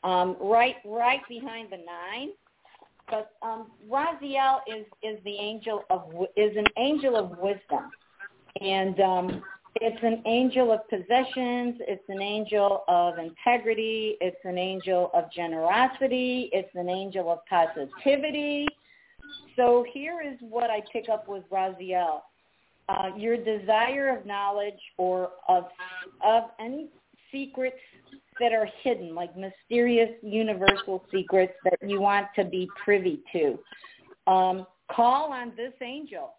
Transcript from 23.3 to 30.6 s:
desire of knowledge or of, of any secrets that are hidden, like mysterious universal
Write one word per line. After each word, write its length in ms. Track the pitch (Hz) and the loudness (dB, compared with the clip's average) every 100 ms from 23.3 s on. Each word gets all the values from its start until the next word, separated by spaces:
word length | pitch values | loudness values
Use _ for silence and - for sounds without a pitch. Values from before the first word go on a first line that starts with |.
| 233 | 0
desire 720 | 220 214 190 214 233 277 277 | 0 -2 4 4 4 2 0
of 160 | 247 202 | 0 -4
knowledge 540 | 202 202 208 208 202 - - | -4 -2 -2 -4 -6 -20 -2
or 320 | 185 185 185 - - | 0 0 -2 -6 2
of, 180 | 180 175 - 185 185 185 _ 208 | 2 2 -12 -14 -12 -16 _ 4
of 200 | 226 226 - | 4 2 -10
any 280 | 226 277 320 _ _ _ _ | -10 -8 -12 _ _ _ _
secrets 460 | 269 269 262 254 254 - _ _ - _ - | -10 -10 -4 -4 -4 -20 _ _ -20 _ 0
that 120 | 240 | 2
are 160 | 226 214 - | 2 0 -2
hidden, 300 | 269 226 175 | -2 -2 -4
like 180 | 165 175 175 | -8 -10 -8
mysterious 720 | 190 - _ 240 240 233 226 226 | -12 -12 _ 2 4 6 4 0
universal 800 | 214 214 220 196 | -4 -2 0 2